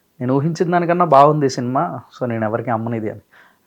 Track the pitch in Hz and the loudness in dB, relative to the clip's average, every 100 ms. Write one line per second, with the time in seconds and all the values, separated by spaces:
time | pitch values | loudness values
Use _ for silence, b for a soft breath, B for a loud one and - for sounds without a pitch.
0 | _ - 127 135 156 160 175 175 170 175 | _ -8 -2 0 0 -2 0 0 2 0
1 | 175 135 147 151 135 - 123 135 175 131 | 4 6 6 4 0 -2 -4 -2 -4 -8
2 | - - 127 113 110 113 117 113 113 117 | -14 -8 -6 -2 -2 -4 -4 -4 -4 -6
3 | 107 107 - b b b | -6 -10 -16 b b b